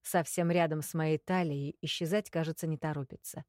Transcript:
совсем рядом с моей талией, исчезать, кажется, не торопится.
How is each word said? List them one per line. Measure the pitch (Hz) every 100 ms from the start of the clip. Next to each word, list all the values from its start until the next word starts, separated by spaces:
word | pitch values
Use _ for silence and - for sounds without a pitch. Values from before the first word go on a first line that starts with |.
| -
совсем | 185 156 - 170
рядом | 175 165 156
с | 147
моей | 170 160 156
талией, | - 185 170 143 143 -
исчезать, | 151 - 165 202 208
кажется, | 165 160 160 165
не | 156
торопится. | 156 147 135 - - -